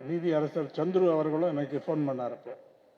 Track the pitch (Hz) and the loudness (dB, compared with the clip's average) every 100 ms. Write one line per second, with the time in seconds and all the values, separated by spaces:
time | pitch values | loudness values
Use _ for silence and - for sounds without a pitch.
0 | 131 170 170 151 147 170 139 - 165 185 | -6 -2 0 2 2 -2 -4 -2 0 4
1 | 175 156 151 156 175 147 131 147 - 156 | 4 4 2 0 0 0 -2 -4 -2 0
2 | 143 127 120 117 120 104 - - _ | 0 -2 -4 -8 -12 -16 -18 -20 _